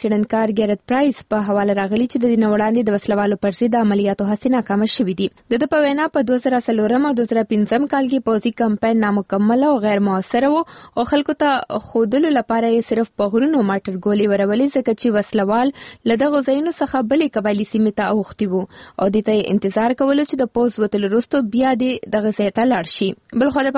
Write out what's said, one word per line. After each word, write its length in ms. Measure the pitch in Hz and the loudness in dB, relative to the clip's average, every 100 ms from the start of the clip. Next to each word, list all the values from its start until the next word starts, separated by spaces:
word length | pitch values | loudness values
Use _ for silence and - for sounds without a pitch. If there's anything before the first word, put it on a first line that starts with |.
څېړنکار 460 | 220 208 214 220 220 208 | 0 0 0 0 0 0
ګیرت 220 | 208 208 - | 0 -2 -2
پرایس 340 | 254 285 - - | 0 2 -2 -4
په 120 | 214 208 | -4 0
حواله 260 | 202 202 196 | 0 0 0
راغلی 260 | 196 214 247 | 0 0 0
چې 60 | 247 | 0
د 80 | 240 | 2
دې 60 | 226 | 2
نه 60 | 214 | 2
وړاندې 300 | 208 214 233 214 | 2 2 0 0
د 20 | 202 | -2
وسلوالو 420 | - 208 208 202 202 | 0 0 0 0 -4
پر 120 | 185 | 0
ضد 160 | 240 233 | 0 2
عملیاتو 480 | 214 202 202 196 202 | 2 2 0 -2 -2
هڅې 200 | 214 254 254 | -2 0 0
ناکامه 320 | 214 202 220 - | 0 0 0 0
شوې 200 | 185 185 | -2 -2
دي. 80 | 196 - _ | -4 -6 _
د 100 | 240 | -2
ده 40 | 294 | 0
په 80 | 311 285 | 2 2
وینا 200 | 285 320 302 | 0 -2 0
په 120 | 233 | 0
دوه 140 | 254 | 0
زره 160 | 254 247 233 | 0 0 0
څلورم 400 | 220 214 247 294 | 0 2 2 2
او 40 | 240 | 0
دوه 120 | 226 | 0
زره 120 | 226 220 | 0 0
پنځم 360 | 214 208 240 285 | 0 2 0 0
کال 160 | 285 262 | 0 0
کې 140 | 269 226 | 0 0
پوځي 240 | 220 240 - | 0 -2 0
کمپاین 400 | 226 208 226 226 208 | 0 0 0 2 2
نامکمله 680 | 202 190 196 208 247 294 | 0 -2 0 2 2 2
او 100 | 262 214 | 2 0
غیر 180 | 202 202 | 0 0
مؤثره 440 | 190 - 240 269 | -2 -2 0 2
و 80 | 311 | 0
او 440 | 330 - - - 240 | -2 -12 -8 -4 0
خلکو 240 | 294 285 302 | 0 0 0
ته 400 | 294 262 - 220 - | 0 0 -4 -8 -4
ښودلو 440 | 226 220 262 320 269 | -2 0 2 2 0
لپاره 320 | - 226 233 | 0 0 2
یې 120 | 233 - | 0 0
صرف 220 | 220 226 - | -2 -2 -2
په 80 | 202 | -2
غرونو 320 | 226 285 294 202 | 2 2 2 0
ماټر 260 | 196 - 185 208 | -2 -4 -4 -2
ګولې 200 | 208 208 | 0 2
ورولې، 360 | 202 196 214 277 269 | 2 0 0 0 0
ځکه 160 | 240 220 | -2 -2
چې 60 | 240 208 | 0 0
وسلوال 560 | - 214 196 226 269 - - - 226 | 0 -2 0 2 0 -4 -16 -6 -2
له 80 | 233 | 0
دغو 200 | 294 294 262 | 2 0 0
ځایونو 280 | 269 330 - | 0 -2 -4
څخه 240 | 285 262 226 | -2 -2 0
بلې 180 | 294 302 220 | 0 0 -2
قبایلي 280 | 208 208 214 | -2 -2 -2
سیمې 180 | 214 214 202 | 0 0 0
ته 60 | 190 | -2
اوښتي 340 | 208 190 - 202 | -2 -4 -4 -2
وو 100 | 185 190 - - - | -2 -4 -12 -16 -2
او 100 | 196 | 0
دې 120 | 214 214 | 0 2
ته 60 | 214 | 0
یې 60 | - 202 | 0 0
انتظار 420 | 196 214 233 254 | 0 0 0 0
کولو 240 | 269 285 294 | 2 2 0
چې 60 | 269 | -2
د 100 | 240 233 | -2 0
پوځ 160 | 240 214 208 | -2 0 -2
وتلو 260 | 208 196 | -2 0
وروسته 320 | 220 - 285 214 233 | 0 0 -2 0 0
بیا 160 | 262 240 | 0 0
دې 320 | 254 247 - 214 | -2 -4 -4 -2
دغه 200 | 214 208 | -2 0
ځای 180 | 202 220 | -2 0
ته 100 | 254 | 0
لاړ 140 | 202 165 - | 0 -2 -2
شي. 140 | 185 - _ 233 | -2 -4 _ 0
بلخوا 260 | 277 269 | 0 2
د 80 | 269 | 0